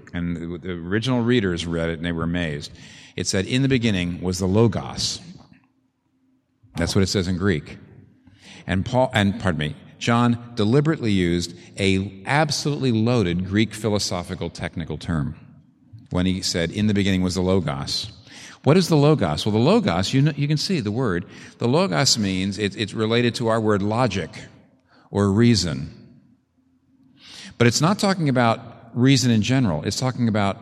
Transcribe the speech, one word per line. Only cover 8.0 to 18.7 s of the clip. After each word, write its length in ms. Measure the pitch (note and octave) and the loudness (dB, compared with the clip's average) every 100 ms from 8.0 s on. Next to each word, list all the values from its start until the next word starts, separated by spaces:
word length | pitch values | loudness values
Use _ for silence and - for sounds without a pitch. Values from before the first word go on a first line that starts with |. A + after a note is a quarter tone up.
| - _ _ _ - - - | -20 _ _ _ -20 -14 -4
And 200 | F#2 F2+ | -4 0
Paul, 260 | B2 B2+ | 0 2
and 260 | A2+ G2+ F#2 | 2 2 2
pardon 200 | F#2+ D2 | -2 -2
me, 160 | D2+ - - - | -4 -6 -18 -8
John 400 | - A#2 A#2+ A#2+ - - | 0 2 2 0 -4 -2
deliberately 560 | G#2 C3+ D3+ D#3 A#2 | 2 2 2 0 0
used 420 | G2+ F2 F2 F2 - - - | 2 2 0 -2 -10 -16 -2
a 460 | G2 F#2+ G2 F#2+ - | 2 2 0 -8 -2
absolutely 640 | C#3 D#3 - D3+ D3 C3 | 0 0 -2 -4 -2 0
loaded 560 | A2 A2+ B2 F2+ E2+ F#2 | 2 2 2 0 -2 -2
Greek 260 | G2+ A2+ | 0 0
philosophical 760 | - A2+ G#2 - F2+ F2 F2 E2+ | -2 -4 -2 -4 -6 -8 -8 -8
technical 480 | - E2+ - D#2 D2+ | -8 -10 -8 -8 -8
term 380 | - D#2+ C#2 D2+ - - _ _ _ - - | -4 -2 -4 -8 -18 -20 _ _ _ -20 -6
when 160 | F2+ F#2 | -2 0
he 160 | F#2 | -2
said, 300 | - F#2 E2 | -4 -2 -2
"In 160 | F2+ G#2+ | 0 0
the 60 | |
beginning 280 | G#2 G2 F#2 | 2 2 0
was 140 | F#2 F2+ | 0 0
the 60 | |
Logos." 720 | F#2 F#2+ D2+ C#2 C#2+ - - - - - - - | 2 2 0 -6 -6 -6 -8 -14 -20 -20 -20 -4
What 120 | E3+ | 2